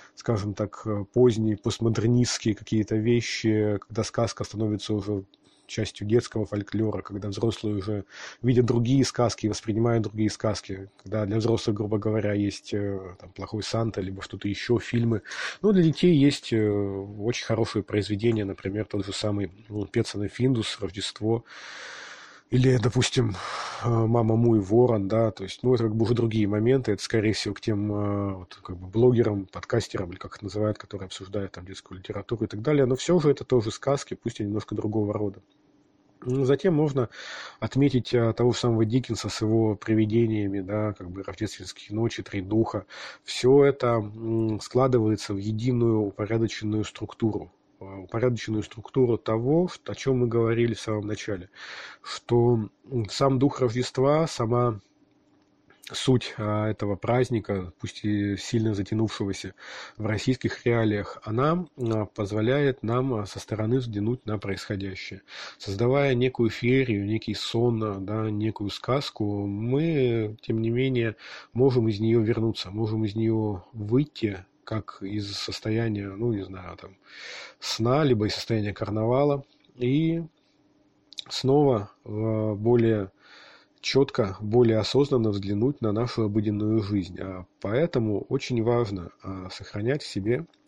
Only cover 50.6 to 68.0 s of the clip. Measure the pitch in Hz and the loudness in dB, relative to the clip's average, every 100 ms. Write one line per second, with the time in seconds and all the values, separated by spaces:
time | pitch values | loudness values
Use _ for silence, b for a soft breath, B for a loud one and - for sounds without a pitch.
50.6 | 117 107 - 107 104 107 - 95 87 B | 0 0 -4 -4 -4 -6 -6 -8 -8 B
51.6 | B B B B - - - 120 120 117 | B B B B -14 -10 0 4 4 2
52.6 | 104 _ - 127 101 - 139 131 139 - | 0 _ -6 -4 -4 2 2 4 2 2
53.6 | 123 120 120 - 139 156 165 - 113 120 | 0 0 -4 0 2 2 0 -2 0 2
54.6 | 120 104 _ _ _ _ _ _ _ _ | 2 -2 _ _ _ _ _ _ _ _
55.6 | _ _ - - - 123 - - 104 107 | _ _ -12 -4 2 2 0 -6 -2 0
56.6 | 107 107 101 95 - 123 123 117 104 98 | -2 -2 -4 -4 0 2 2 -2 -2 -4
57.6 | 90 - 107 - 107 104 101 101 - 117 | -6 -12 -14 -6 -2 0 -2 -4 -2 0
58.6 | 110 101 95 107 110 - 101 95 98 - | 0 -2 -2 0 -2 -2 -6 -6 -10 -14
59.6 | B B B B 107 104 - 127 113 - | B B B B -4 -2 -2 -2 -2 -2
60.6 | 123 117 110 104 101 - - 113 147 175 | 0 2 2 0 -4 -10 -6 0 0 0
61.6 | 165 - 117 110 101 - 98 107 110 143 | -4 -6 -2 -2 -2 -4 -4 0 2 2
62.6 | 143 127 107 123 135 110 95 98 - 107 | 2 0 -2 0 0 -2 -4 -10 -8 -4
63.6 | 110 131 120 101 107 123 - 107 101 95 | 0 0 0 -2 -2 -2 -4 -6 -4 -6
64.6 | - 101 98 95 - 98 - B B B | -6 -6 -6 -10 -12 -16 -16 B B B
65.6 | 104 95 120 139 139 120 127 - 113 - | -8 0 2 4 4 2 2 2 0 2
66.6 | 120 131 123 101 101 110 - 101 - 113 | 2 2 2 0 0 -4 -4 -6 -4 0
67.6 | 120 113 107 98 | 2 0 -2 -4